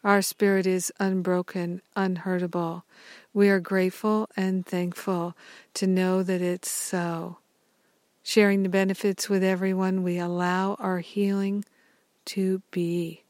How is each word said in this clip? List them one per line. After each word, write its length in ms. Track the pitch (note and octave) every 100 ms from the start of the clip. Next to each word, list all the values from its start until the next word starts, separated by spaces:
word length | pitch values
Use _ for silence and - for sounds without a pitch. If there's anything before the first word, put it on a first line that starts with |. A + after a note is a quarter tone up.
Our 180 | G#3 G3+
spirit 460 | F#3+ - G3+ G3 F#3
is 240 | F#3 - -
unbroken, 800 | G3 F#3 F3+ F3+ F3+ F#3+ F3 F3+ _ -
unhurtable. 880 | F#3+ F3+ F#3+ F3+ F3+ F3 E3+ E3+ _ - - - _
We 160 | G3+ G3+
are 120 | G3
grateful 680 | E3+ F#3+ F#3 - G#3+ G#3+ A3 -
and 300 | F#3+ F#3 F3+
thankful 720 | F3+ F3 E3+ - F3+ E3+ - - - - -
to 120 | F#3+
know 360 | F#3 F#3 F#3
that 180 | F#3 F3+
it's 280 | F3+ F3+ -
so. 680 | - - F#3 E3+ E3 F3 F3 _ _ _ _ _ _ _ _
Sharing 420 | - A3+ G3+ G3
the 60 | F#3+
benefits 600 | F#3+ F#3+ F#3+ G#3 F#3+ -
with 140 | G3
everyone, 600 | F#3+ F#3 F#3+ F#3 F#3 F#3
we 140 | F3+ F3
allow 580 | F3 F3 F3+ F#3 F#3+ G3+
our 240 | F#3+ F3+
healing 640 | E3+ G3+ G3 G3 G3 G3+ G3+ _ _ _ _ _ -
to 360 | - F#3+ F#3+ _
be. 540 | F#3 E3+ F3 E3 E3